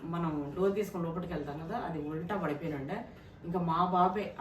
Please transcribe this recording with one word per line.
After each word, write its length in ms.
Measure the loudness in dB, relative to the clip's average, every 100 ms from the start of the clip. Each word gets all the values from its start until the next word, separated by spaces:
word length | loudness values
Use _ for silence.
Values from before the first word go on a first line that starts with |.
మనం 500 | -4 0 0 0 -2 2
డోర్ 180 | 2 4
తీసుకొని 280 | 0 -2
లోపలికి 300 | -2 -2 -4
వెళ్తాం 340 | -4 -4 -6 -4
కదా, 100 | -4
అది 320 | -2 -4 -2
ఉల్టా 280 | -4 -2 -2
పడిపోయినుండే. 680 | 0 -2 -2 -4 -4 -6 -6 -14 -18 -12 -2
ఇంకా 140 | 0
మా 300 | 2 4 4
బాబే 420 | 6 6 4 -2 -4